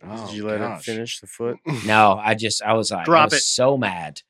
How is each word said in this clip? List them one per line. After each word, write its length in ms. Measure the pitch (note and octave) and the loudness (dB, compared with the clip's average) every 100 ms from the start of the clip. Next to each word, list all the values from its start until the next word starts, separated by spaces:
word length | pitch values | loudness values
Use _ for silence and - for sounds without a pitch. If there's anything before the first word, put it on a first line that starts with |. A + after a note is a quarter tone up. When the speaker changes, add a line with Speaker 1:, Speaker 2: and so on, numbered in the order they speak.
| F#2 | -16
Speaker 1:
Oh, 200 | A2+ G#2+ | -14 -12
Speaker 2:
Did 100 | G#2 | -8
you 100 | G#2+ | -6
let 120 | G#2+ | -4
Speaker 1:
gosh. 280 | A#2+ - A#2 | -6 -8 -8
Speaker 2:
it 60 | |
finish 280 | A2 A#2 - | -8 -8 -12
the 60 | - | -14
foot? 300 | - A#2 - D#3+ B2 G#2 | -8 -8 -6 -6 -4 2
Speaker 3:
No, 340 | A2 G#2 G2+ | 6 6 6
I 120 | G#2+ | 0
just, 280 | G#2+ A2 - | 0 -2 -2
I 120 | G#2+ | 0
was 160 | A2+ G#2 | 0 0
like, 100 | F#2+ | -4
I 40 | |
Speaker 4:
Drop 260 | D#3 E3 D3+ | 4 4 4
Speaker 3:
was 100 | D3 | 2
Speaker 4:
it. 20 | |
Speaker 3:
so 340 | - - B2+ C3+ | 0 2 2 2
mad. 420 | G#2 F2 D#2 - | -2 -4 -10 -14